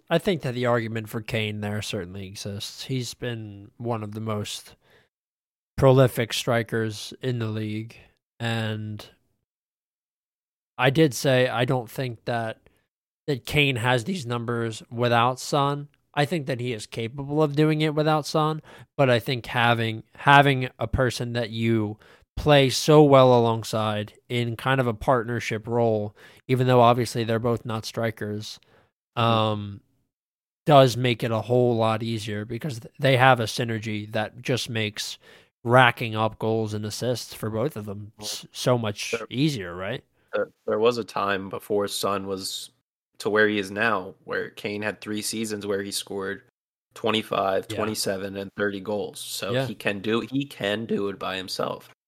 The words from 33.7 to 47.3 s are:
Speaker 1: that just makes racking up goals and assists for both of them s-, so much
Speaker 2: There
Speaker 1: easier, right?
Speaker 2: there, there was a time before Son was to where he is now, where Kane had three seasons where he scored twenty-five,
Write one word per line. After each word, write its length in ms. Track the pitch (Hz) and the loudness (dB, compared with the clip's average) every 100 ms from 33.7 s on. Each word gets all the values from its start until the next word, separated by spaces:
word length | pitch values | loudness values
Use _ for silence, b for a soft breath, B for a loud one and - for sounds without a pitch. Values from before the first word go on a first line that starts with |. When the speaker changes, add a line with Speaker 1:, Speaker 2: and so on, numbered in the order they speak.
| 113 113 107 104 | -4 -6 -6 -4
Speaker 1:
that 280 | 110 104 - | -4 -4 -6
just 280 | 120 123 - | -4 -4 -2
makes 480 | 113 107 - - - b b b _ | -4 -4 -4 -10 -12 b b b _
racking 500 | 117 123 123 - 117 | 4 6 8 4 -4
up 240 | 110 110 - | -2 -2 -2
goals 340 | 113 113 110 | -2 0 -2
and 120 | 104 | -4
assists 500 | 104 - 120 120 - | -8 -6 -4 -4 -8
for 160 | - 110 | -10 -6
both 240 | 110 135 110 | -4 -4 -6
of 80 | |
them 280 | 104 101 104 - | -10 -12 -14 -14
s-, 260 | 104 - - | -12 -12 -12
so 260 | - - 123 | -4 0 2
much 320 | 110 104 - | 0 -4 -6
Speaker 2:
There 160 | 117 110 | -6 -4
Speaker 1:
easier, 460 | 117 151 139 90 | -2 0 -2 -6
right? 300 | 87 95 123 - _ _ | -8 -8 -8 -12 _ _
Speaker 2:
there, 180 | 104 101 _ - | -6 -6 _ -4
there 100 | 107 | 2
was 200 | 117 120 | 2 0
a 60 | |
time 440 | 101 - 98 98 98 | -4 -4 -2 -2 -4
before 400 | 104 - 104 101 | -10 -4 -2 -2
Son 400 | - 101 101 95 | -2 -2 -2 -4
was 420 | 95 95 - - _ _ _ _ _ | -8 -8 -10 -14 _ _ _ _ _
to 100 | - | 0
where 200 | 104 107 | 4 4
he 100 | 104 | 2
is 140 | 98 | -4
now, 420 | 101 113 104 92 - | -2 0 0 -4 -14
where 280 | - 95 - | -8 -8 -8
Kane 320 | - 110 104 | -10 -8 -6
had 180 | 104 95 | -6 -8
three 220 | - 107 | -8 -6
seasons 440 | 104 110 113 104 101 | -6 -6 -6 -6 -4
where 160 | 98 | -4
he 80 | 101 | -4
scored 520 | 95 - 101 98 95 - _ _ _ _ | -8 -8 -8 -8 -8 -14 _ _ _ _
twenty-five, 720 | - 113 110 104 | -6 -2 0 0